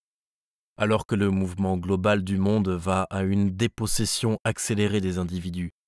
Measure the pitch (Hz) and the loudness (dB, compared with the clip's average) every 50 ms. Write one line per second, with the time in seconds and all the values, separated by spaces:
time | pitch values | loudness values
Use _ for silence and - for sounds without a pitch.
0 | _ _ _ _ _ _ _ _ _ _ _ _ _ _ _ - 110 107 110 107 | _ _ _ _ _ _ _ _ _ _ _ _ _ _ _ -2 2 2 2 2
1 | - - 120 101 101 101 95 95 95 92 90 92 98 92 95 90 87 92 98 92 | 2 0 0 2 2 2 2 0 0 -2 -2 -2 0 0 0 0 0 0 0 2
2 | 92 107 104 104 92 92 101 95 95 101 104 110 101 95 92 87 85 98 95 92 | 2 2 2 2 0 0 0 0 2 2 2 2 2 0 -2 -2 -2 0 0 0
3 | 95 - - 98 95 95 98 101 101 98 92 92 113 117 - - 113 104 - - | 0 -2 -2 -2 -2 0 2 2 2 0 0 0 -2 -2 -2 -4 -2 0 0 0
4 | 113 - - - - 113 110 - - 113 107 - - - 117 101 104 101 101 107 | 0 0 -2 -2 0 -2 -2 -2 -2 -4 -4 -4 -4 -2 0 2 2 2 2 0
5 | 95 92 90 92 90 85 90 90 87 92 87 90 90 87 - _ _ | 0 0 -2 -2 -2 -4 -4 -6 -6 -6 -6 -4 -6 -6 -8 _ _